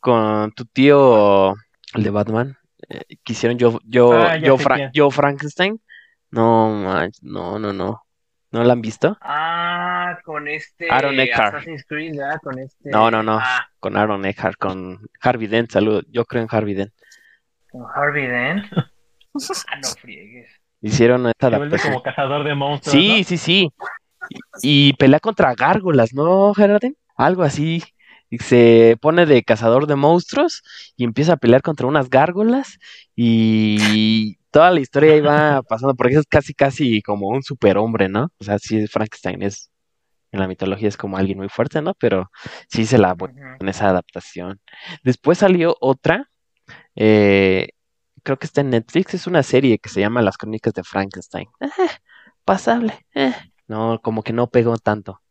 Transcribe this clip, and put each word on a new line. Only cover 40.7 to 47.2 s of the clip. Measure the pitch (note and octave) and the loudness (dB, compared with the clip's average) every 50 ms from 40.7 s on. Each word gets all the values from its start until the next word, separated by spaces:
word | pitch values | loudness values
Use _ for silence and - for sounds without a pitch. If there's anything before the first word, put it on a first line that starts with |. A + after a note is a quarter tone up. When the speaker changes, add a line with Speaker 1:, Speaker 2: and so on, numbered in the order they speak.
| G2 G2 A2 G#2 | -6 -4 -4 -6
Speaker 1:
es | G2+ | -6
como | - - G2 F#2+ | -6 -12 -10 -4
alguien | F#2+ F#2+ F#2+ F#2+ F#2+ | -4 -4 -4 -4 -8
muy | F#2+ G2 | -10 -12
fuerte, | - - A#2 D3+ - D#3 | -6 -6 -6 -4 -4 -4
¿no? | D3 E3+ G3 | -4 -4 -6
Pero | _ - A#2 G2 F#2+ F#2 - _ - - - - - - _ | _ -2 -2 0 -2 -4 -6 _ -20 -20 -20 -20 -20 -20 _
sí | - A2+ A2 | -4 -4 -2
se | G#2+ C3 A#2+ | 2 4 4
la | G2+ F#2 F#2 | 4 4 2
Speaker 3:
Ujú. | F2 F#2+ F#2 - - - - - _ | -4 -10 -14 -14 -18 -20 -20 -16 _
Speaker 1:
en | F#2 G2 | -8 -8
esa | - - G#2+ G2 | -6 0 0 2
adaptación. | F#2 F2+ - _ _ F#2+ - - - F#2 F2+ F2+ G2 G2+ _ _ - - - - E3+ - | 2 0 -2 _ _ -16 -16 -14 -16 -14 -14 -14 -16 _ _ _ -20 -20 -20 -20 -20 -6
Después | _ B2+ B2 _ _ C#3+ F3 F3+ | _ -2 -2 _ _ 0 2 2
salió | G#3 F#3+ F#3 F3+ E3 E3+ - _ | 4 2 2 2 2 -2 -2 _
otra, | - C3 C3 - _ - E3+ G#3+ C#4+ _ _ _ _ _ _ _ _ _ - - _ _ _ | 0 -2 -2 0 _ -2 -2 -2 -4 _ _ _ _ _ _ _ _ _ -20 -20 _ _ _
eh, | - G#2 A2 A2 G#2+ | 0 2 4 4 4